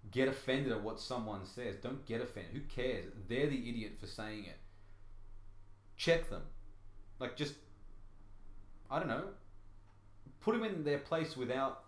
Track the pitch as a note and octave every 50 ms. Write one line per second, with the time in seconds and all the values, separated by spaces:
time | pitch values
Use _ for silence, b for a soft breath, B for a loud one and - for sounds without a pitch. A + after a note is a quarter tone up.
0 | - - - B2 C3 C3+ C3 - - - B2+ C#3 C#3+ B2+ A2+ G#2 G2+ A2 A2 -
1 | - - C3 B2 A2 G#2+ G#2 F#2+ F#2+ - - B2 B2 A2 F#2 - - B2 C3+ C#3
2 | - - A2+ A#2 B2+ A#2+ - G#2+ F2 D#2+ - C#3+ - - - B2+ B2 C3 A#2+ F#2+
3 | - - - - G2 - A#2 C3 D3 D3 C#3 C3 A#2 A#2+ A#2 A#2 G#2+ G#2 - -
4 | G#2 G2+ - - G#2+ G#2+ G#2+ G#2+ G2 F2 D#2 - - b b b b b b b
5 | b b b - - - - - - - - - - - - - - - - -
6 | - E3 E3 E3 - - - D#2 C#2+ - - - - - - - - - - -
7 | - - - - C3 B2+ - - D3 C#3 - - - - - - - - - -
8 | - - - - - - - - - - - - - - - - - - C3 D#3
9 | F3+ D3 A2+ C3 - - - - - - - - - - - - - - - -
10 | - - - - - - - - - G#3 A#3 A#3 A3+ G#3+ F#3+ D#3+ D3 D3 C#3+ C#3+
11 | - - E3 D#3+ D#3 C#3+ - C3 B2 A#2 B2+ C3 C3+ C3 B2+ - -